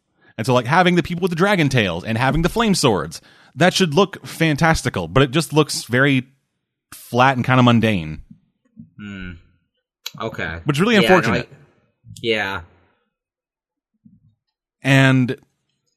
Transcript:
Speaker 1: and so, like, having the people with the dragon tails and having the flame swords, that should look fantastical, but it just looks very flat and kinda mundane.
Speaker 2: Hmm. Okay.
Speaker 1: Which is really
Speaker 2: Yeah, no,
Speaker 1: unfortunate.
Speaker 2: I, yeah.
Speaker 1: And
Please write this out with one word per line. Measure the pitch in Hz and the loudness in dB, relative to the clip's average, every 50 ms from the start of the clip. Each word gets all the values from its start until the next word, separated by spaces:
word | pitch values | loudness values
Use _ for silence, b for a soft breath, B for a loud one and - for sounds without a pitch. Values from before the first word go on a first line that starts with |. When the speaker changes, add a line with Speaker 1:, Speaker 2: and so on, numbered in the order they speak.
| _ _ _ b b b b | _ _ _ b b b b
Speaker 1:
and | b 113 | b -2
so, | 127 123 | 0 0
like, | 123 117 | 0 0
having | 117 156 180 180 180 175 | 2 2 2 4 4 2
the | 170 - | 0 -2
people | - 180 170 180 | -2 -6 -6 -4
with | 185 | -4
the | 170 | -2
dragon | 151 185 202 208 175 151 139 | 0 0 0 2 2 0 0
tails | 135 123 107 92 82 87 - | 2 0 0 0 -2 -6 -6
and | 107 113 | -6 -4
having | 113 127 135 135 156 | -2 -2 0 0 0
the | 165 180 | 0 -2
flame | - 220 233 220 180 | -2 0 0 0 0
swords, | - - 127 104 87 69 - - - b b b b b b b | 2 2 2 2 0 -2 -6 -10 -16 b b b b b b b
that | 123 165 185 - | 0 0 0 2
should | - 190 165 139 | 0 -2 0 2
look | 175 202 196 - - - | 0 0 0 -2 -14 -18
fantastical, | - - - 165 160 147 135 165 160 160 - - 131 - 101 85 80 | -14 -6 -2 -2 -2 0 2 2 2 2 0 -2 -6 -6 -6 -6 -2
but | 87 131 139 | 0 0 0
it | 131 | 2
just | 120 170 160 - | 0 -4 -4 -2
looks | 143 151 151 - - - - | 0 0 0 0 -2 -10 -8
very | - 123 127 139 147 135 131 123 _ _ _ _ _ _ _ _ _ _ _ _ _ - | -4 0 0 2 2 2 0 -2 _ _ _ _ _ _ _ _ _ _ _ _ _ -20
flat | - - - - 120 127 135 135 | -20 -14 -4 0 2 2 2 2
and | 123 110 | 0 2
kinda | - 131 131 120 | 2 4 6 6
mundane. | 123 120 117 110 110 107 90 80 78 78 78 - _ - _ _ _ _ _ _ _ _ - - _ _ | 6 4 4 2 2 -2 -2 -4 -8 -10 -12 -16 _ -20 _ _ _ _ _ _ _ _ -20 -20 _ _
Speaker 2:
Hmm. | 110 104 101 101 95 92 90 87 - _ _ _ _ _ _ _ _ _ _ _ _ - - - - | -18 -16 -16 -14 -12 -12 -14 -14 -16 _ _ _ _ _ _ _ _ _ _ _ _ -20 -18 -12 -10
Okay. | 110 113 - - 95 80 82 82 - | -10 -10 -8 -8 -8 -8 -8 -8 -4
Speaker 1:
Which | 147 147 | -4 0
is | 139 | 0
really | 190 240 233 | 2 2 4
Speaker 2:
Yeah, | 202 | 4
no, | 117 - 185 | 4 4 4
Speaker 1:
unfortunate. | 175 123 131 123 120 - - | 4 4 0 -2 -2 -4 -8
Speaker 2:
I, | - - - _ _ _ _ _ _ _ _ 117 104 - | -16 -20 -20 _ _ _ _ _ _ _ _ -20 -18 -8
yeah. | 120 117 110 107 101 98 98 90 85 _ _ _ _ _ _ _ _ _ _ _ _ _ _ _ _ _ _ _ _ _ _ _ _ _ _ _ _ - _ _ _ _ _ _ _ _ _ _ _ _ _ _ | -4 -4 -2 -2 -4 -6 -8 -10 -12 _ _ _ _ _ _ _ _ _ _ _ _ _ _ _ _ _ _ _ _ _ _ _ _ _ _ _ _ -20 _ _ _ _ _ _ _ _ _ _ _ _ _ _
Speaker 1:
And | - 131 139 135 135 135 131 131 127 120 131 - _ _ _ _ _ _ _ _ _ _ _ | -2 2 2 4 4 4 4 2 2 0 -4 -10 _ _ _ _ _ _ _ _ _ _ _